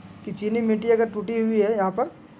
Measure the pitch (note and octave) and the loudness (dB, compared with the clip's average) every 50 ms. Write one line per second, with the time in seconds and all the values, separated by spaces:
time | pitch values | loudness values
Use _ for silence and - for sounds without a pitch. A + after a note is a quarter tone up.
0 | - - - - - G#3 - - G3+ G#3+ A3+ A#3+ A#3 A3+ A3 G#3+ A3+ A#3 A3+ A3 | -20 -20 -20 -14 -12 -12 -8 -4 -4 -2 0 0 2 2 0 2 2 2 2 2
1 | A3+ A3 G3 G#3+ F#3+ A3 A#3 A3+ A3 A3 A3+ G#3+ G3 G#3+ A3+ G#3 F#3+ F#3+ F#3 A3+ | 2 0 -2 -6 -6 -4 -2 0 0 2 2 2 2 2 2 0 0 -2 0 -2
2 | C#4 E4+ - - - - - | -4 -4 -6 -18 -20 -20 -20